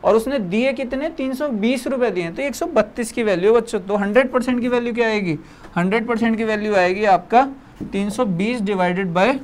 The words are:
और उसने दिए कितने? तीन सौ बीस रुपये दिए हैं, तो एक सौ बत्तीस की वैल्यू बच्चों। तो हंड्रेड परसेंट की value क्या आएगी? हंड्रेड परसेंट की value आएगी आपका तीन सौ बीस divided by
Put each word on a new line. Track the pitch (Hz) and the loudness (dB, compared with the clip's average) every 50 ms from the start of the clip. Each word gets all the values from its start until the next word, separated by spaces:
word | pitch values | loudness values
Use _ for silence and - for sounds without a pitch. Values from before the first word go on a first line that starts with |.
| - | 4
और | 180 196 | 4 4
उसने | 226 220 262 277 277 | 4 2 0 -2 -2
दिए | 202 175 180 220 247 269 262 | -2 0 0 0 2 0 0
कितने? | 247 269 240 269 262 294 330 | -2 -4 -4 -4 -4 -4 -6
तीन | 330 - 269 262 262 | -6 -6 -6 -6 -4
सौ | 254 294 294 | -4 -4 -4
बीस | 247 208 196 226 262 254 - 294 | -2 0 0 0 0 0 -2 -4
रुपये | 277 254 247 226 | -2 0 0 0
दिए | 190 180 175 | 0 -2 -4
हैं, | 165 170 | -6 -6
तो | - | -4
एक | 269 285 247 | -6 -6 -4
सौ | - 339 339 | -4 -6 0
बत्तीस | 330 254 - - - - 240 226 | 0 0 0 0 -2 -8 -8 -6
की | - - 233 | -4 -2 0
वैल्यू | 214 190 170 180 208 226 | 0 0 2 4 4 4
बच्चों। | 240 226 233 - 208 | 4 2 0 -6 -6
तो | 185 190 202 202 | -4 -2 -2 -2
हंड्रेड | 196 202 208 247 277 269 | 0 2 2 2 2 2
परसेंट | 302 302 233 262 254 247 | 0 -2 0 0 -2 -2
की | 226 247 | 0 0
value | 247 247 240 240 233 | 0 0 -2 -2 -2
क्या | 240 233 220 | 0 0 0
आएगी? | 214 208 202 175 156 147 - - - - - - - 175 | 0 0 0 -2 -4 -4 -6 -16 -20 -20 -20 -8 -4 -2
हंड्रेड | 175 185 190 233 226 247 | 0 2 2 0 0 0
परसेंट | 233 220 233 226 226 214 | -2 0 2 0 0 0
की | 226 | 0
value | 220 214 214 208 214 208 | -2 -2 -2 0 0 2
आएगी | 196 180 180 190 202 214 208 | 4 4 2 2 2 4 4
आपका | 190 170 180 - - 240 277 269 - - - - - - - | 4 2 2 4 4 4 4 4 -2 -12 -18 -20 -14 -12 -12
तीन | - - 196 202 208 | -6 -4 -2 -2 -2
सौ | 202 240 254 | -2 -2 -2
बीस | 208 180 165 196 220 247 226 | 0 0 0 0 0 0 -2
divided | 202 196 208 185 180 180 180 180 196 185 165 | -2 -2 0 0 0 0 0 0 -2 -2 2
by | 180 190 233 285 262 | 2 2 2 2 -2